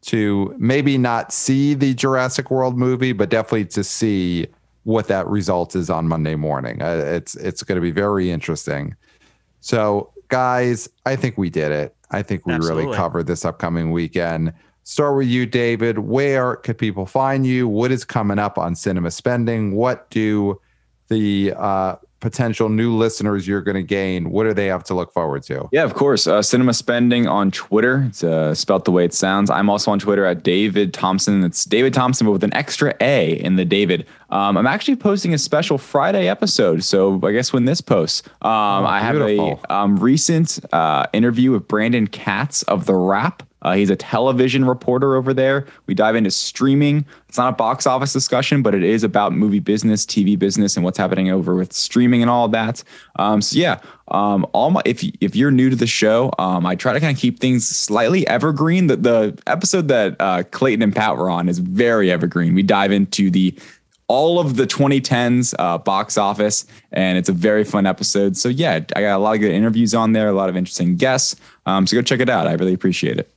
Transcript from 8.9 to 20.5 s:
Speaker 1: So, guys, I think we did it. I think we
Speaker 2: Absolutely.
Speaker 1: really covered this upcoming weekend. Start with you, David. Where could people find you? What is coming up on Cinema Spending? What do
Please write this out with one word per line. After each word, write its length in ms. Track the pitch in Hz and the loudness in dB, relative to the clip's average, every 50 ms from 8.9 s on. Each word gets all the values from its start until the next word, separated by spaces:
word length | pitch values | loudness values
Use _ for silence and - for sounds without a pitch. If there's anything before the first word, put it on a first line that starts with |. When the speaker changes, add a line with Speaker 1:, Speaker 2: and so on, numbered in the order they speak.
| - _ _ _ _ _ _ _ _ _ _ _ _ _ | -12 _ _ _ _ _ _ _ _ _ _ _ _ _
Speaker 1:
So, 500 | _ - - 117 107 107 101 101 - - _ - _ _ | _ -4 -2 -2 0 0 0 -2 -4 -8 _ -20 _ _
guys, 600 | 131 127 127 127 127 123 123 123 120 110 - - _ _ _ | -2 -2 0 0 0 0 0 0 -2 -4 -6 -14 _ _ _
I 100 | 131 135 | -6 -4
think 220 | 127 - 127 107 - | -2 -4 -4 -2 -2
we 120 | 98 87 | -4 -4
did 220 | 80 87 78 73 | -2 -2 -2 -2
it. 240 | 73 76 73 - _ _ _ _ | -2 -2 -4 -6 _ _ _ _
I 100 | - 98 101 | -6 -6 -4
think 220 | - 104 87 - | -4 -6 -6 -4
we 80 | - 85 | -4 -4
Speaker 2:
Absolutely. 320 | 82 80 82 80 80 80 139 | -2 -2 -2 -2 -2 -4 -4
Speaker 1:
really 100 | 117 - | -4 -4
covered 300 | 90 85 80 87 82 76 | -4 -2 -2 -4 -4 -4
this 180 | 87 80 - | -6 -4 -4
upcoming 460 | 87 82 - - 87 85 85 82 80 | -6 -6 -4 -6 -4 -4 -2 -2 -2
weekend. 600 | 82 85 85 78 - 90 85 85 82 80 80 82 82 - _ _ _ _ _ | -2 -2 -4 -4 -4 -4 -4 -2 -2 -4 -4 -4 -6 -8 _ _ _ _ _
Start 340 | - - - 151 143 139 139 | -12 -4 -2 -2 0 0 0
with 100 | 139 123 | 0 0
you, 200 | 120 123 123 120 | 0 -2 -2 -2
David. 500 | 120 123 120 117 117 107 113 117 113 107 | -2 -2 0 0 0 0 -2 -2 -2 -2
Where 600 | 104 104 110 135 139 143 135 135 127 123 117 - | -4 -2 -2 0 0 0 0 0 0 -2 -4 -6
could 200 | - - 113 - | -6 -8 -6 -4
people 300 | - 110 95 98 95 92 | -4 -4 -4 -4 -8 -4
find 360 | - 135 135 135 135 135 135 | -2 0 0 0 0 0 0
you? 240 | 131 127 127 123 117 | 0 0 0 0 0
What 240 | 104 107 117 127 | 0 0 0 0
is 140 | 131 123 - | -2 -2 -4
coming 320 | _ - 123 110 101 101 101 | _ -4 -2 0 0 0 0
up 220 | 104 101 - - | -2 -2 -2 -4
on 160 | 85 85 85 | -4 -4 -6
Cinema 340 | 82 - 101 92 90 85 85 | -4 -4 -4 -2 -2 -4 -4
Spending? 640 | 82 - - 123 123 120 117 117 117 113 110 101 95 | -6 -4 -4 -2 -2 0 -2 -2 -2 -2 -2 -2 -2
What 360 | 104 117 127 - - - _ | 0 0 0 -2 -4 -8 _
do 500 | - 113 110 107 107 104 101 98 | -4 -2 0 0 0 0 0 0